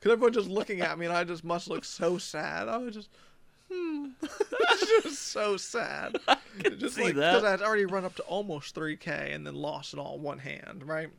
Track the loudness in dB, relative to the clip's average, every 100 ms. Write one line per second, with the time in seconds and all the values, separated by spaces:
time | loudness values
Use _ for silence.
0 | 4 6 6 4 0 -2 -2 -2 0 0
1 | 0 2 0 -4 -2 -2 -2 -6 -6 0
2 | 2 2 -2 -4 -2 -2 -2 -2 -4 -10
3 | -14 _ -20 _ -20 _ -10 -6 -4 -4
4 | -8 -10 -8 -4 -2 2 4 4 6 6
5 | 4 -6 -6 -2 0 -2 -2 -4 -4 -4
6 | -4 -2 2 2 0 -2 -2 0 -4 0
7 | 0 4 6 6 6 4 4 4 2 0
8 | -2 -6 -4 -4 -2 -6 -6 -6 -6 -6
9 | -4 -4 -4 -6 -8 -6 -4 -6 -8 -8
10 | -8 -6 -6 -6 -10 -10 -12 -12 -6 -4
11 | -6